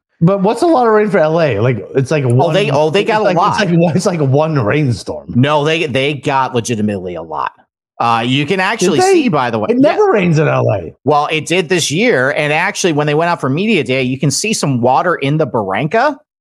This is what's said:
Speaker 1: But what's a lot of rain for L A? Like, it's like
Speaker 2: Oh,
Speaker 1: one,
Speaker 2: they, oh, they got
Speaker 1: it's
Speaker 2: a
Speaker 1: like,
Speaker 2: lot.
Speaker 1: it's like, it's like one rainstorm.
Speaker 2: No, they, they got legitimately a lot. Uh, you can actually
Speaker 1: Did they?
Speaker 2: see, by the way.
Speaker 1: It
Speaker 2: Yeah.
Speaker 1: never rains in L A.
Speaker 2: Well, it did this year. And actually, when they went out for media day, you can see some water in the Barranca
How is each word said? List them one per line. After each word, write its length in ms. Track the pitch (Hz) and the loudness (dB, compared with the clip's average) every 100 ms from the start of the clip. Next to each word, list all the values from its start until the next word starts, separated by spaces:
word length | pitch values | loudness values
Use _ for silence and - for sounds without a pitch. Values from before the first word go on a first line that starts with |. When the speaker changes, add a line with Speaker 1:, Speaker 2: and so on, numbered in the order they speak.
| _ - | _ -2
Speaker 1:
But 200 | 165 196 | 0 2
what's 180 | 190 - | 0 0
a 60 | 349 | 2
lot 200 | 302 233 | 2 4
of 60 | |
rain 160 | 214 214 | 2 2
for 80 | 185 | 2
L 240 | 156 165 | 2 2
A? 200 | 156 101 | 0 2
Like, 180 | 120 110 - | 0 -2 -2
it's 160 | 135 131 | -2 0
like 140 | 156 | 0
Speaker 2:
Oh, 100 | 131 | 2
Speaker 1:
one, 180 | 123 165 | 2 2
Speaker 2:
they, 180 | 180 208 | 2 0
oh, 200 | 139 156 | 2 2
they 140 | 185 | 0
got 100 | 208 | 0
Speaker 1:
it's 60 | 220 | 0
Speaker 2:
a 20 | |
Speaker 1:
like, 120 | 202 170 | 2 2
Speaker 2:
lot. 240 | 208 226 | 0 0
Speaker 1:
it's 100 | 202 | 0
like, 240 | 170 175 156 | 2 2 2
it's 100 | 202 | 0
like 140 | 175 | 0
one 380 | 139 139 160 147 | 0 2 2 0
rainstorm. 720 | 104 143 143 98 - 82 - | 0 0 0 -2 -6 -12 -4
Speaker 2:
No, 300 | 120 143 151 | 0 2 2
they, 220 | 147 165 160 | 0 0 -2
they 260 | 123 139 | -2 -2
got 420 | 143 147 135 127 | -2 -2 0 0
legitimately 600 | 123 110 110 107 101 90 | -2 -2 -2 -2 -4 -6
a 80 | 85 | -10
lot. 300 | 165 151 131 - _ _ _ - | -8 -6 -6 -8 _ _ _ -4
Uh, 240 | 117 117 120 | 0 0 0
you 180 | 135 | 0
can 160 | 147 190 | 0 -2
actually 380 | 190 226 180 160 | -2 0 0 2
Speaker 1:
Did 80 | 370 | 2
they? 40 | |
Speaker 2:
see, 160 | 359 254 | 2 2
by 200 | 151 123 | 0 0
the 80 | 110 | -2
way. 100 | 107 | 0
Speaker 1:
It 60 | 240 | 2
Speaker 2:
Yeah. 120 | 285 | 2
Speaker 1:
never 180 | - 415 | 2 2
rains 260 | 220 180 151 | 2 2 2
in 80 | 143 | 2
L 240 | 131 117 | 0 0
A. 200 | 104 85 - | -2 -6 -6
Speaker 2:
Well, 220 | 131 147 147 | 0 0 0
it 160 | 156 131 | -2 -2
did 240 | 175 160 | -2 0
this 200 | 180 - | -2 -2
year. 420 | 147 247 151 131 | 0 2 2 0
And 200 | - 151 | 0 0
actually, 400 | 190 190 202 180 | 0 -2 -2 -2
when 140 | 147 147 | 0 0
they 80 | |
went 160 | 147 170 | 0 0
out 100 | 165 | -2
for 80 | 139 | -2
media 340 | 143 214 196 | -2 0 0
day, 200 | 120 131 | 0 -2
you 160 | 127 131 | -2 -2
can 120 | 147 | -2
see 220 | - 214 | -2 -4
some 300 | 220 156 127 | -2 -2 0
water 320 | 127 143 175 | 2 2 0
in 240 | 165 135 156 | -2 -2 -2
the 80 | 139 | -2
Barranca 720 | 120 95 98 143 226 285 277 _ _ | -2 -2 -4 -2 0 0 -2 _ _